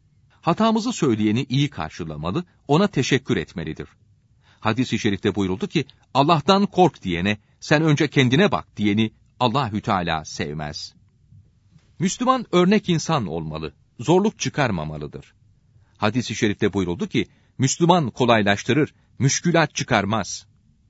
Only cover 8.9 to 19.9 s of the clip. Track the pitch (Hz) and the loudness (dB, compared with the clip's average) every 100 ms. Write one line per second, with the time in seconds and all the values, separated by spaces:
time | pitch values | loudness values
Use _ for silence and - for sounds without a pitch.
8.9 | 104 110 - _ _ 123 127 120 101 117 | 2 0 -4 _ _ -2 -2 -4 -4 -2
9.9 | 98 85 80 78 - 80 76 76 - - | -2 -2 -6 -8 -8 -8 -6 -10 -12 -16
10.9 | _ _ _ _ - _ _ _ - _ | _ _ _ _ -20 _ _ _ -20 _
11.9 | _ 180 - 254 262 - 180 180 214 - | _ -4 -2 0 0 0 2 4 2 2
12.9 | 165 - 156 92 82 78 78 78 - _ | -2 0 -2 -2 -6 -6 -8 -10 -12 _
13.9 | - 120 185 214 - 131 - 127 87 76 | -8 2 2 2 -4 -6 -2 -2 -2 -6
14.9 | 76 71 69 - _ _ _ _ _ _ | -8 -10 -14 -20 _ _ _ _ _ _
15.9 | _ 107 120 107 113 107 98 104 101 87 | _ -2 0 -4 0 0 2 0 0 -2
16.9 | 87 208 117 95 _ _ - 135 - 165 | -4 -2 -2 -4 _ _ -2 -2 2 2
17.9 | 180 127 - 120 113 101 101 - 123 143 | 2 0 0 2 4 2 0 0 0 0
18.9 | _ _ - 131 - 175 170 151 - - | _ _ -2 0 0 2 2 0 -4 0